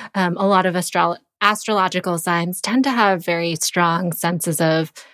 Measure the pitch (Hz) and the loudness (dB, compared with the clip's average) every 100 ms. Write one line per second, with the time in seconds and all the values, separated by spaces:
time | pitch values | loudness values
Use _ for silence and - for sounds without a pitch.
0 | - 196 180 175 196 190 180 180 170 180 | -6 -2 0 0 2 4 2 0 -2 0
1 | 170 175 _ _ 208 214 - 208 185 185 | 0 -2 _ _ 0 0 0 0 0 0
2 | 180 170 180 170 175 180 - 247 269 240 | -2 -4 0 0 -2 -4 -2 0 2 2
3 | 208 185 180 170 170 160 - 180 170 165 | 2 2 0 -2 -2 -2 -2 2 2 2
4 | 175 160 170 175 175 156 160 160 160 - | -2 -2 -2 -2 -2 0 2 2 -2 -8
5 | - | -20